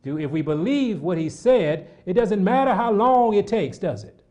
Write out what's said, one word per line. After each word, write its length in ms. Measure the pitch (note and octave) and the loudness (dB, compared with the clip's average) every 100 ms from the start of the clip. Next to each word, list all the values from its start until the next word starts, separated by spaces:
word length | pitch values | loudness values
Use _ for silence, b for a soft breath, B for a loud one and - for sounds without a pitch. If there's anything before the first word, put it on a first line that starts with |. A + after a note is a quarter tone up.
Do, 160 | C3+ D#3 | -8 -6
if 120 | D3 | -4
we 120 | D#3+ | -4
believe 580 | D3 D3+ G3 C#4+ B3+ F#3 | -2 -2 -2 -2 -2 -4
what 160 | D#3 E3+ | -4 -4
he 120 | D#3 | -4
said, 600 | - A#3+ B3+ D#3 D#3+ B B - | -2 2 2 2 -4 B B -2
it 80 | |
doesn't 280 | F#3 A3 G#3 | 0 0 0
matter 320 | F#3 B3+ C4+ | 2 2 2
how 160 | G3+ A#3 | 0 0
long 440 | G#3 B3 B3+ A#3 | 2 4 4 4
it 120 | G#3 G3+ | 2 0
takes, 320 | A3+ C#3 - | -2 -4 -4
does 260 | E3+ G#2 | -6 -6
it? 180 | G#2 _ _ | -12 _ _